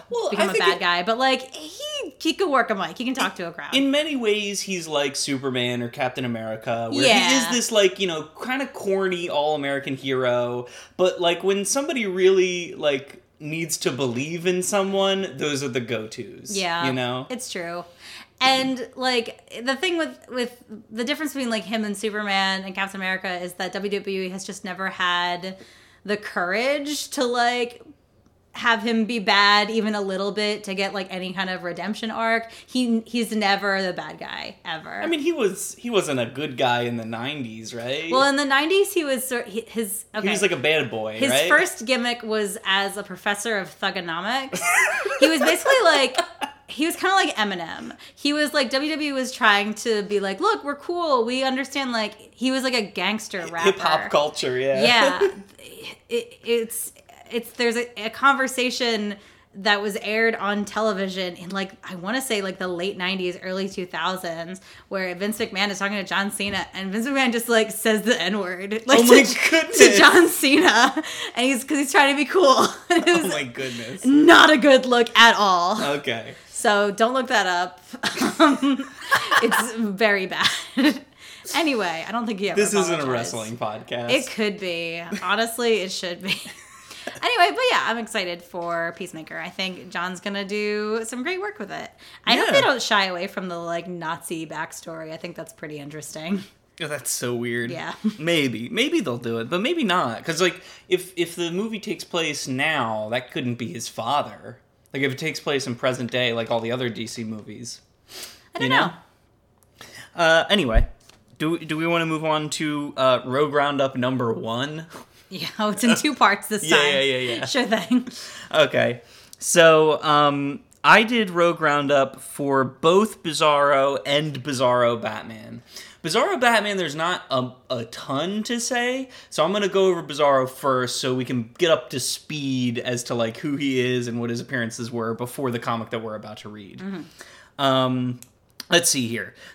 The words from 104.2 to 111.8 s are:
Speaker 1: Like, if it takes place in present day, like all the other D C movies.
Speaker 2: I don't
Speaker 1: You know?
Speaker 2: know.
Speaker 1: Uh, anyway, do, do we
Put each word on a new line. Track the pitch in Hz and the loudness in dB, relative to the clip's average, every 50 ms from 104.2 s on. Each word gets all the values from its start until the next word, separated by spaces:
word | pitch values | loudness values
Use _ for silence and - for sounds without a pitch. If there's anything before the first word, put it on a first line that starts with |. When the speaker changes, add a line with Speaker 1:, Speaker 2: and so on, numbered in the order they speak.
| - 117 101 82 82 107 117 - _ _ _ _ _ _ - | 0 -2 -8 -16 -16 -18 -18 -18 _ _ _ _ _ _ -6
Speaker 1:
Like, | 139 139 | -2 -2
if | 143 131 | -2 -2
it | 131 | -2
takes | 165 156 147 - | -6 -6 -6 -6
place | - 170 147 135 127 | -4 -2 -2 -2 -2
in | 135 120 | -4 -6
present | 117 - 131 123 127 127 113 | -2 -2 -2 -2 -2 -4 -4
day, | - 127 123 123 117 | -2 0 0 0 0
like | 117 117 113 | -2 -2 -2
all | 120 117 | -2 -2
the | 113 113 120 | -2 -2 -4
other | 127 131 120 | -2 -4 -4
D | 107 95 113 | -6 -6 -10
C | 110 - - 117 | -10 -8 -10 -8
movies. | 107 110 107 101 - 107 - - 120 - - _ _ _ _ _ - - - - - - - _ _ - | -8 -10 -12 -12 -14 -16 -14 -14 -14 -16 -16 _ _ _ _ _ -20 -18 -16 -16 -16 -18 -20 _ _ -8
Speaker 2:
I | 339 | -4
don't | - | 0
Speaker 1:
You | - | 2
know? | 523 480 - | 2 2 2
Speaker 2:
know. | 180 - - - _ _ _ _ _ _ _ _ _ _ _ _ _ _ - - - - - - - - | 0 -2 -8 -20 _ _ _ _ _ _ _ _ _ _ _ _ _ _ -20 -20 -20 -20 -20 -20 -10 -2
Speaker 1:
Uh, | 175 170 160 160 165 151 - | 2 4 6 6 6 4 4
anyway, | 196 208 165 123 113 - - - - _ _ _ - _ _ _ _ - | 2 2 2 4 4 4 4 4 0 _ _ _ -20 _ _ _ _ -4
do, | 151 156 165 - | -2 -2 -2 -2
do | 165 156 156 | -4 -4 -4
we | 156 | -2